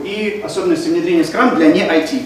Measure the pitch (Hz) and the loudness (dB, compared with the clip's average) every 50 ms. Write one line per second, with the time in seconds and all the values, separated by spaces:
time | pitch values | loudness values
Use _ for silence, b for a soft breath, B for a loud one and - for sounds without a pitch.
0 | - 190 202 214 214 208 208 202 - - - - 180 180 165 - - 160 170 175 | -6 -8 -6 -4 -4 -4 -4 -6 -8 -6 -6 -2 0 0 0 0 0 -2 -2 0
1 | 165 175 170 165 156 - - - 254 247 - 156 160 151 170 190 202 - 330 320 | 0 0 2 2 0 0 0 0 0 2 2 4 4 4 4 4 2 2 0 0
2 | - - 277 247 - | 0 0 -4 -6 -4